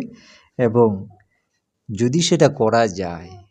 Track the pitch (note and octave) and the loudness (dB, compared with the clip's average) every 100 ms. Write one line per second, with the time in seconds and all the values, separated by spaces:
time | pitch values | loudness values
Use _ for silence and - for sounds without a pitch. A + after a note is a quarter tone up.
0 | A#3+ - - _ _ - A#2+ A#2 A2+ G2 | -2 -16 -20 _ _ -2 0 4 2 0
1 | G2+ - _ _ _ _ _ _ - G2+ | -10 -20 _ _ _ _ _ _ -12 -4
2 | A#2+ D#3 E3 E3 C#3+ C#3 A2 A2+ A2+ F#2 | 0 0 0 2 2 2 2 2 0 -2
3 | F2+ E2+ F2 F#2+ _ | -8 -10 -16 -20 _